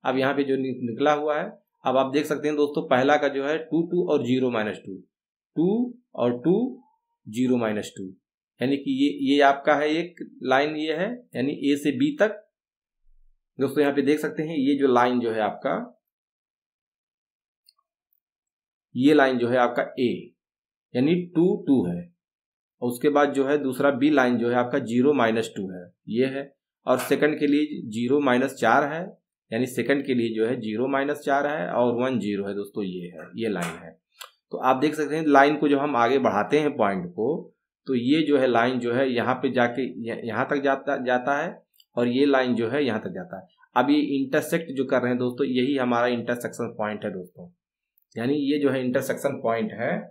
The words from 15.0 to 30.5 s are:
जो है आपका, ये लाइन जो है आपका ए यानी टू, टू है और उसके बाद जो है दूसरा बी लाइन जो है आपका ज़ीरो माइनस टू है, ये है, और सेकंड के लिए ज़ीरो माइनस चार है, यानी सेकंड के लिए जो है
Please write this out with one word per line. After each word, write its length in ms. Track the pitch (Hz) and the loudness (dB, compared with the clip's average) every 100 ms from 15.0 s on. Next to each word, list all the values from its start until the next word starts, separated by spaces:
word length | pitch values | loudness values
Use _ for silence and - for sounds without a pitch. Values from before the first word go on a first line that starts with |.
| 123 123 | 4 2
जो 120 | 113 | 0
है 80 | 110 | 0
आपका, 340 | 104 - 135 185 247 _ _ _ _ _ _ _ _ _ _ _ _ _ _ _ _ _ _ _ _ _ _ _ _ _ _ _ _ _ _ | -2 -2 -6 -4 -6 _ _ _ _ _ _ _ _ _ _ _ _ _ _ _ _ _ _ _ _ _ _ _ _ _ _ _ _ _ _
ये 200 | 120 139 | 2 4
लाइन 240 | 151 135 127 | 6 4 2
जो 100 | 120 | 0
है 80 | 127 | 2
आपका 340 | 120 131 - - | 2 0 -6 -2
ए 120 | 120 120 - _ _ _ _ _ _ | -2 -2 -8 _ _ _ _ _ _
यानी 200 | 123 139 175 175 | 0 2 2 0
टू, 300 | 160 180 208 - | 2 2 2 2
टू 180 | 131 87 | 2 2
है 140 | 87 - _ _ _ _ _ _ _ | -4 -10 _ _ _ _ _ _ _
और 60 | 123 | -6
उसके 200 | 120 147 | 0 2
बाद 220 | 143 143 | 4 2
जो 140 | 131 135 | 2 0
है 120 | 147 | 0
दूसरा 320 | 135 127 139 | 0 0 0
बी 180 | 131 143 | 2 2
लाइन 280 | 147 123 120 | 4 2 2
जो 100 | 120 | 0
है 80 | 123 | 0
आपका 220 | 123 143 | 0 -2
ज़ीरो 320 | 117 120 131 | 0 2 4
माइनस 380 | 143 113 113 110 - | 4 2 2 -2 -6
टू 140 | 95 | -8
है, 160 | 92 87 _ - | -10 -16 _ -6
ये 180 | 110 131 | -2 -2
है, 240 | 135 139 _ _ _ - | -2 -10 _ _ _ -2
और 120 | 127 | 0
सेकंड 380 | - 135 147 151 | 0 2 2 2
के 80 | 147 | 2
लिए 340 | 143 151 - 117 | 2 0 -6 -8
ज़ीरो 300 | 107 123 143 | -4 0 2
माइनस 340 | 139 123 135 | 4 2 0
चार 380 | - 113 131 147 | 0 4 4 2
है, 120 | 156 190 - _ _ _ | -6 -10 -14 _ _ _
यानी 160 | 113 127 | -4 -4
सेकंड 380 | - 120 143 139 | -2 0 0 0
के 80 | |
लिए 200 | 123 113 | 0 0
जो 120 | 110 | 0
है 140 | 110 | -2